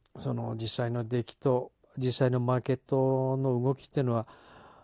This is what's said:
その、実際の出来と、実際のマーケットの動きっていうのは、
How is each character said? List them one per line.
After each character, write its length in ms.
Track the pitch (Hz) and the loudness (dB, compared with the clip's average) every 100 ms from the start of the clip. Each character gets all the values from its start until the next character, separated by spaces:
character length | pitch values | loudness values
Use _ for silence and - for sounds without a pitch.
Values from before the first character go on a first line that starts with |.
| _ - | _ -8
そ 160 | 135 | -6
の、 220 | 120 117 113 | -4 -6 -4
実 280 | 113 - | -4 -2
際 60 | 120 | -2
の 140 | 120 | -2
出 200 | 113 123 | -2 -4
来 100 | 113 | -4
と、 380 | - 139 127 - _ _ - | -2 0 0 -2 _ _ -4
実 280 | 127 - | 0 2
際 60 | 127 | 2
の 100 | 123 | 2
マ 160 | 123 127 | 2 0
ー 40 | |
ケ 120 | - | 0
ッ 20 | 131 - | -2 0
ト 500 | 135 131 131 131 135 | 0 2 2 0 0
の 240 | 135 123 | 0 2
動 140 | 127 | 0
き 120 | 135 - | -2 -4
っ 20 | |
て 120 | - | -2
い 20 | |
う 20 | 127 | 0
の 80 | |
は、 120 | 117 110 - - - - - | 0 -2 -10 -20 -20 -20 -20